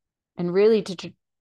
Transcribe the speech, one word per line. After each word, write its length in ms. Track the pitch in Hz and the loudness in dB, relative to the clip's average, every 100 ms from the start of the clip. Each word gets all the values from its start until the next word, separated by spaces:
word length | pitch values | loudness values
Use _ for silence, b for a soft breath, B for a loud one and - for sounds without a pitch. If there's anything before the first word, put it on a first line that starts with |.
| _ _ _ - | _ _ _ -8
and 160 | 175 | -2
really 280 | 180 214 220 | 2 4 2
to, 120 | 190 175 | -2 -10
to, 180 | 170 - _ _ | -14 -18 _ _